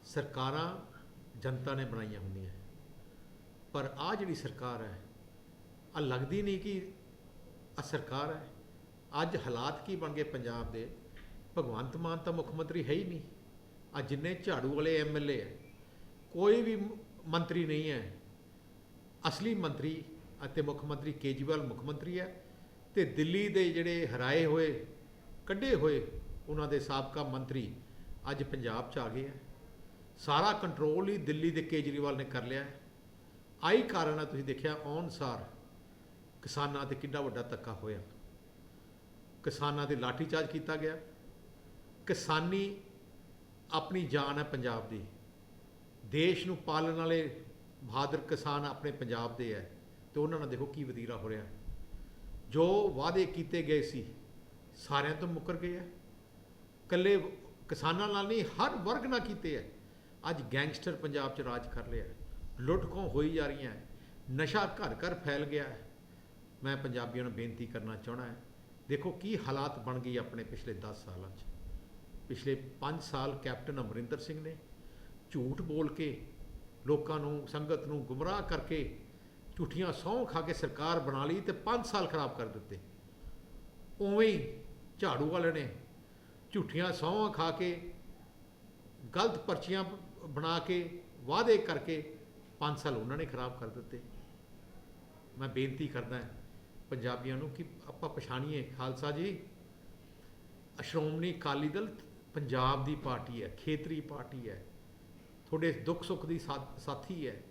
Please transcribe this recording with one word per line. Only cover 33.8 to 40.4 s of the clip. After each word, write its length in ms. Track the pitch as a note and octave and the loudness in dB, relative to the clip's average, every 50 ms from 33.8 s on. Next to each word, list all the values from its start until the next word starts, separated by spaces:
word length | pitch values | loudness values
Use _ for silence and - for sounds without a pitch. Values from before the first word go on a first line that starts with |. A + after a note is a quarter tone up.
ਕਾਰਨ 360 | A#3 - - F3+ D#3+ D3+ D3+ D3+ | 8 6 4 4 4 4 4 2
ਹੈ, 60 | D3+ | 0
ਤੁਸੀਂ 200 | D3 - C3+ C3+ | 0 -2 -2 0
ਦੇਖਿਆ 320 | C3+ C3 C#3 C#3 D#3 D3+ D3+ D3+ | 0 0 2 2 0 0 0 -2
ਆਉਣ 240 | C#3+ D3 D#3+ F3 D#3+ | -2 -2 -2 -2 -2
ਸਾਰ 360 | - - C#3+ B2+ A#2 G2+ F2+ - - - - - - - - - - - - - - - - - - - | -2 -2 -2 0 0 -2 -6 -10 -12 -16 -18 -18 -20 -20 -20 -20 -20 -20 -20 -20 -20 -20 -20 -20 -20 -12
ਕਿਸਾਨਾਂ 420 | - - - D3 C#3+ C#3 C#3+ C#3+ C#3 | -10 -6 0 0 0 2 2 -2 -2
'ਤੇ 80 | C#3 C#3 | -2 -2
ਕਿੰਨਾ 260 | C3+ - C#3 C3 D3 | -4 -2 -2 0 0
ਵੱਡਾ 220 | C#3 B2+ G#2+ B2 | 0 0 0 -2
ਧੱਕਾ 300 | A#2+ - A#2+ G#2+ - A#2 | -2 -2 -4 -6 -4 -6
ਹੋਇਆ, 300 | G#2+ F#2 G#2+ G#2+ G#2 F#2 F#2+ - - - - - - - - - - - - - - - - - - - - - - - - - - - - | -6 -4 -4 -4 -4 -4 -6 -10 -14 -16 -16 -16 -16 -18 -20 -20 -20 -20 -20 -20 -20 -20 -20 -20 -20 -20 -20 -20 -20 -20 -20 -20 -18 -2 -2
ਕਿਸਾਨਾਂ 420 | D3+ C#3+ - C#3+ D3 C#3+ D3 C#3+ | -2 0 2 0 2 2 2 2
'ਤੇ 100 | C#3+ D3 | 2 2
ਲਾਠੀਚਾਰਜ 540 | A#2+ B2 B2+ B2 B2+ D#3+ D3+ E3 D#3+ | 2 2 0 0 0 0 2 2 2